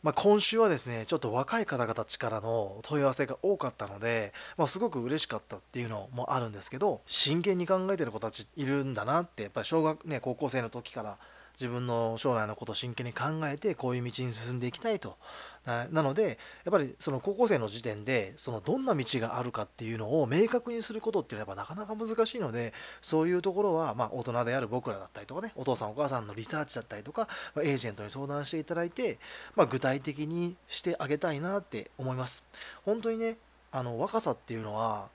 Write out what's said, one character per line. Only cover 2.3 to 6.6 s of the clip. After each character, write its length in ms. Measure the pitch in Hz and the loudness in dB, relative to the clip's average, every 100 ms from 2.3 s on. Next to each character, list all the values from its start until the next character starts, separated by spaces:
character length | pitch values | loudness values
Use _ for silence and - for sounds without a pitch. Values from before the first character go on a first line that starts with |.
ら 100 | 110 | -2
の 380 | 107 113 101 98 | 0 0 0 -4
問 180 | - 151 | -2 4
い 20 | |
合 40 | 139 | 4
わ 40 | |
せ 120 | 127 135 | 4 -2
が 100 | 135 | 0
多 140 | 185 202 | 2 2
か 120 | 131 | 0
っ 60 | - | -4
た 120 | 101 | -10
の 100 | 98 | -4
で、 340 | 113 117 101 - - - | 0 0 0 -8 -14 0
ま 80 | |
あ、 40 | 151 | 0
す 100 | 185 | 2
ご 120 | 220 | 0
く 100 | 147 | 0
嬉 180 | 120 151 | -2 0
し 80 | - | 0
か 120 | 110 | -2
っ 40 | - | -8
た 100 | 104 | -14
っ 40 | |
て 200 | _ 127 | _ -6
い 40 | 120 | -4
う 20 | |
の 200 | 107 101 | -6 -6
も 200 | 120 123 | -6 -2
あ 80 | 131 | 0
る 80 | 117 | -2
ん 40 | |
で 100 | 104 | -6